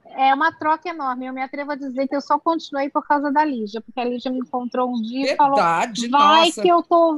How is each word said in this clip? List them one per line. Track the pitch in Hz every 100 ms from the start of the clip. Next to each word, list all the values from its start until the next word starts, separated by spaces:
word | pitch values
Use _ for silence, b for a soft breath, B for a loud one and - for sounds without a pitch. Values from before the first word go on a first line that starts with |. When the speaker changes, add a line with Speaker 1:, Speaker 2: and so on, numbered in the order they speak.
| - -
Speaker 1:
é | 269
uma | 269 320
troca | 320 311 320 359
enorme, | 330 269 247 254
eu |
me | 262
atrevo | 269 285 285
a | 285
dizer | 277 247 269
que | 277
eu |
só | - 294
continuei | 330 330 - 277 285
por | 302 -
causa | 294 285
da | 277
Lígia, | 311 254 214 220
porque | 220 247
a |
Lígia | 240 247 254
me | 254
encontrou | 254 254 247 247 254
um | 247
dia | 220 254 269
e | 294
falou, | 285 277
Speaker 2:
Verdade, | 175 165 240 202 233
Speaker 1:
"Vai | 277 294 320 339
Speaker 2:
nossa. | 320
Speaker 1:
que | 381
eu | 349
tô | - 339 330